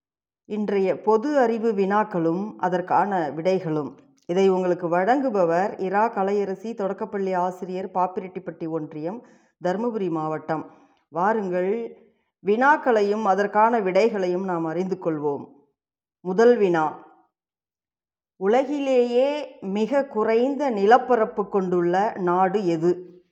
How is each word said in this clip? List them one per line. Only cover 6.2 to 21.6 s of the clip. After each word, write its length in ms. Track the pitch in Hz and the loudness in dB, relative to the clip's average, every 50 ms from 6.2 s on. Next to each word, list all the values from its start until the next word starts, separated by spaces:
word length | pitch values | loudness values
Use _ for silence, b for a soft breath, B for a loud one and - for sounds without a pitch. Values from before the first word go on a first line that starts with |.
| 190 196 202 208 196 190 190 185 - 220 226 | -2 0 0 0 -2 -2 -4 -8 -8 -10 -6
தொடக்கப்பள்ளி 600 | - 196 190 196 185 220 226 214 202 196 190 185 | -4 -4 -4 -4 -6 -8 -8 -6 -4 -2 -2 0
ஆசிரியர், 580 | 180 175 185 180 - 202 180 185 185 190 185 | 0 -2 -2 -4 -6 -10 -8 -8 -8 -6 -4
பாப்பிரெட்டிப்பட்டி 800 | - 185 180 185 - - 185 185 - 185 175 180 160 - 170 160 | -2 -2 -2 -2 -4 -6 -10 -10 -12 -12 -12 -12 -12 -10 -8 -6
ஒன்றியம், 540 | 160 160 151 151 156 151 151 170 214 247 - b b b b b b b 160 | -6 -6 -6 -8 -10 -8 -8 -8 -8 -10 -14 b b b b b b b -4
தருமபுரி 460 | 180 185 196 233 240 214 220 190 175 | -4 -2 -2 -4 -4 -4 -4 -4 -4
மாவட்டம். 600 | 165 160 156 156 156 151 156 - 160 151 - - b b b b b b b b | -4 -4 -4 -4 -6 -6 -6 -6 -6 -6 -8 -12 b b b b b b b b
வாருங்கள், 880 | 139 165 180 208 226 220 196 180 175 180 180 196 214 233 233 226 - b b b b b b b b _ - | -4 -2 0 0 0 0 -2 -2 -2 -2 -2 -2 -2 -4 -6 -10 -14 b b b b b b b b _ -2
வினாக்களையும் 800 | 185 208 226 262 285 302 294 294 262 226 214 202 202 208 220 220 | 0 2 4 4 4 4 4 2 2 2 2 2 2 0 0 2
அதற்கான 560 | 196 190 196 202 202 208 214 220 226 240 226 | 2 2 2 2 2 2 4 4 4 4 2
விடைகளையும் 640 | 196 185 180 190 - 233 - 202 185 180 180 185 196 | 0 2 2 4 4 2 2 0 -2 0 -2 -2 -2
நாம் 220 | 190 175 165 165 | -4 -4 -4 -4
அறிந்து 300 | 160 160 175 190 185 185 | -4 -4 -4 -4 -4 -4
கொள்வோம். 500 | 180 - 175 160 151 147 147 143 123 120 - - _ _ _ _ _ _ _ _ _ _ _ _ _ | -4 -4 -4 -4 -2 -2 -4 -4 -4 -8 -14 -20 _ _ _ _ _ _ _ _ _ _ _ _ _
முதல் 380 | - 180 185 185 233 240 240 | -8 -2 2 4 6 6 6
வினா, 460 | 214 202 180 170 165 156 151 - - - - _ _ _ _ _ _ _ _ _ _ _ _ _ _ _ _ _ _ _ _ _ _ _ _ _ | 6 4 2 2 2 0 -2 -4 -8 -18 -20 _ _ _ _ _ _ _ _ _ _ _ _ _ _ _ _ _ _ _ _ _ _ _ _ _
உலகிலேயே 1200 | - 185 196 226 254 277 262 294 285 277 269 262 247 240 240 240 247 262 285 294 302 269 - - - | -4 0 2 2 2 2 0 -2 -2 0 2 2 2 2 2 2 2 2 2 0 -4 -8 -10 -14 -12
மிக 440 | - 190 190 208 220 214 269 277 269 | -8 -6 -4 -2 -2 0 0 -2 -2
குறைந்த 640 | 277 - 214 214 214 226 226 247 277 285 254 294 269 | -2 -2 -2 0 2 2 2 2 0 0 -2 -2 -2
நிலப்பரப்பு 800 | 226 196 196 208 240 262 254 - 247 226 220 214 - 220 196 - | 0 2 4 6 6 6 4 4 2 2 0 0 -2 -6 -4 -2
கொண்டுள்ள 640 | - 202 | -2 -2